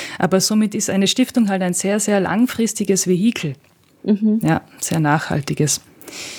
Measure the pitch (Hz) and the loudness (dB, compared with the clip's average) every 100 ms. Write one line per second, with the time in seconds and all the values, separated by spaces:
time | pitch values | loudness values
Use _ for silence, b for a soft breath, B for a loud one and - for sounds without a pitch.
0 | B - 180 190 185 214 214 220 - 190 | B -4 0 2 2 2 0 -2 -2 0
1 | 196 - 254 - 208 190 180 180 190 208 | 2 2 0 2 0 0 -2 -2 0 0
2 | 208 202 175 185 247 - 226 - - 185 | 0 0 0 0 0 0 -2 0 0 0
3 | - 180 220 - 156 131 _ _ _ _ | 2 2 2 0 -4 -8 _ _ _ _
4 | - 202 214 220 156 160 - - - 165 | -2 2 2 2 2 0 -4 -10 -4 0
5 | 151 156 - 151 139 151 147 - - B | 2 2 0 -4 -2 0 0 -2 -8 B
6 | B B B | B B B